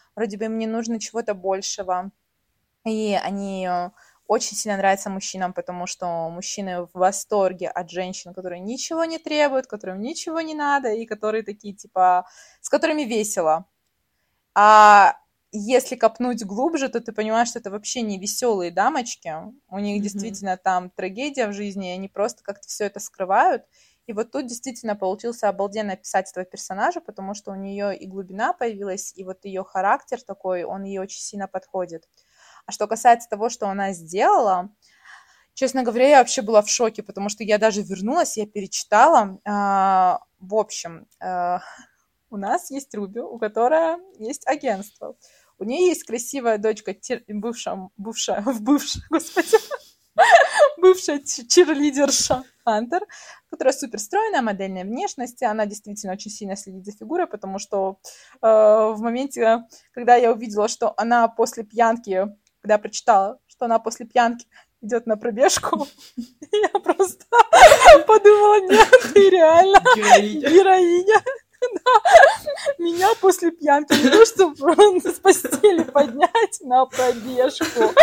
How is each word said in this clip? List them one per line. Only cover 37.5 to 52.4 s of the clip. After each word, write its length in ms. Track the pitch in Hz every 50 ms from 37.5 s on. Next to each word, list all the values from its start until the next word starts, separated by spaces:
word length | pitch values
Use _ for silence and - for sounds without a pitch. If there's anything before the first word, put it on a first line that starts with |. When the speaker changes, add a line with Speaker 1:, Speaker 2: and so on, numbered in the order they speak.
| 208 208
Speaker 1:
даже 240 | 220 220 196 208
вернулась, 540 | 185 165 190 185 190 226 294 349 311 - - 220
я 80 | 208
перечитала. 920 | 208 - 208 196 196 - - - - 208 214 254 320 330 254 208 196 190 - -
А, 720 | 208 208 202 202 196 196 196 190 196 190 185 185 180 - - _ _ _ _
в 140 | 185 185 208
общем, 500 | 220 208 214 - - - 170 165 160 - _ _ -
э, 360 | 180 185 180 180 175 175 180 185 - - - - 262 _ _ _ _ _ _ _ _ _
у 60 | 226 202
нас 320 | 196 208 294 370 - -
есть 240 | 269 277 - _ -
Руби, 260 | 208 202 190 196 233
у 180 | 269 - - 233
которой 600 | 226 208 214 226 233 254 311 320 330 320 339 349 370 _ _ -
есть 280 | 214 226 285 - - 262
агентство. 680 | 277 285 285 247 202 190 202 - _ _ - - - _ _ _ _ _ _ _ _ -
У 60 | 196
нее 220 | 220 262 349 370 359
есть 140 | 320 - -
красивая 540 | - 226 240 240 - - 277 233 233 220 208
дочка, 340 | 208 220 220 214 - - 208
тир-, 280 | _ - - 247 233 - -
бывшая, 640 | 208 208 202 233 233 240 - - 185 190 185 - _ -
бывшая, 420 | 196 226 220 - - 240 - -
<laughs> 0 |
в 180 | 202 247 254 220
бывшей, 400 | 208 247 294 277 - - - - - -
господи, 480 | 302 - - - - 370 - - 440 415 - - 571 - _ _ _ _ _ _ _
<laughs> 640 | 622 762 932 762 605 554 - - - - - 587 -
бывшая 400 | 359 370 370 359 - 330 294 285
чи-, 260 | - - - - 233 -
чирлидерша 960 | - 349 349 285 311 277 294 302 254 277 285 277 - - - - 254 254